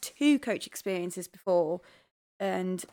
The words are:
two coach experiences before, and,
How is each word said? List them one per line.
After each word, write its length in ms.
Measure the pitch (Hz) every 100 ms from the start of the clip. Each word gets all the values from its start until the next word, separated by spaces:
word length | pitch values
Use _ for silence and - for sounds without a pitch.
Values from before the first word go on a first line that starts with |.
two 380 | - - 294 285
coach 280 | - 208 -
experiences 600 | - 202 185 175 180 180
before, 540 | - - 175 160 175 - _ _ _ _ -
and, 420 | 196 185 185 185 -